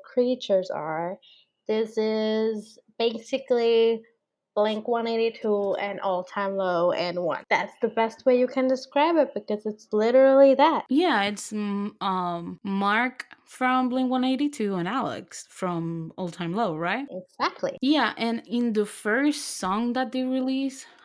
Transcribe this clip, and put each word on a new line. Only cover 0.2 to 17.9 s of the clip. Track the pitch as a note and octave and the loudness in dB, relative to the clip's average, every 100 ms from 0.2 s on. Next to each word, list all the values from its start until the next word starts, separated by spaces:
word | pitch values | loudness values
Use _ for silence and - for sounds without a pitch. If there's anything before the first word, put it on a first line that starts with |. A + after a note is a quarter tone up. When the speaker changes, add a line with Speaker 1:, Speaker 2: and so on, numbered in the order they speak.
| B3 B3 - F#3+ F#3 | 0 0 0 0 0
Speaker 1:
are, | - D#3 D#3+ F3 G3 _ _ _ _ - | -6 -6 -4 -6 -8 _ _ _ _ -4
this | A3 A3 A3 | -2 -2 -2
is | A3 A3 A3 A3 A3 A3 G#3 - _ - | -2 0 0 0 0 -2 -10 -20 _ -4
basically | A#3 A3+ - C4+ C4+ A#3+ A#3 A3+ A3+ A3+ A3+ _ _ _ _ | -2 -2 -6 -6 0 2 4 4 4 0 -6 _ _ _ _
Blink | G#3+ G#3+ G#3+ G#3+ | 0 0 0 -2
one | A#3 A3+ | -2 -2
eighty-two | A3+ A3+ A3 G#3+ G3+ G3 - | 0 -2 -2 -2 0 0 -2
and | G3+ G3 | -4 -4
All | G3 F3+ | -4 -4
Time | F3+ - G3 G3 | -4 -6 -4 -2
Low | F#3 F3 F3 | 0 2 2
and | - F3 F3 | 0 -4 -4
One. | F3 C#3 - | -4 -4 0
That's | G#3 F#3 - | -2 -2 -4
the | A3+ | -4
best | A3+ A3+ - | 0 -2 0
way | C4 B3 | 2 4
you | B3 | 2
can | C4 C4 | 0 0
describe | B3+ - C#4+ D#4 E4 | 0 -2 2 4 4
it | C4+ | 2
because | G#3 - G#3+ G#3+ | -2 -6 -6 -6
it's | G#3+ - | -10 -4
literally | G#3+ A3 C4 C4+ C4+ C#4 | 0 4 6 8 8 8
that. | C4+ D#4 C4 - | 8 4 4 0
Speaker 2:
Yeah, | C4+ F4+ A3+ | 2 4 2
it's, | G3+ G3+ - | 0 -4 -8
mm, | G#3+ G#3 G3+ G#3 G#3 | -4 -4 -2 -4 -6
um, | G3 F#3 F3+ E3+ F3 F3+ | -4 -2 -2 -4 -8 -10
Mark | G3 G3 G3 G#3+ B3+ B3+ - - | -4 0 2 2 0 -4 -20 -20
from | _ - B3+ B3+ B3+ | _ -2 0 2 2
Blink | B3+ B3+ | 0 0
one | B3+ | 0
eighty-two | B3+ C4 D4 C#4+ G#3 F#3 | 0 0 -2 -2 -2 -2
and | F3 | -2
Alex | B3+ F3+ G#2+ - - - | -2 -4 -6 -12 -18 -16
from | - F#3 E3+ E3 E3 D#3+ - | -6 -4 -2 -4 -6 -8 -8
All | F3+ | -8
Time | E3 E3+ | -6 -4
Low, | G3 G#3+ D#3 | -2 -2 -2
right? | E3+ A3 C#4+ | -4 -4 -6
Speaker 1:
Exactly. | F#3 - - E4+ - F3+ - | -12 -14 -4 -4 -2 -6 -2
Speaker 2:
Yeah, | B3+ | 0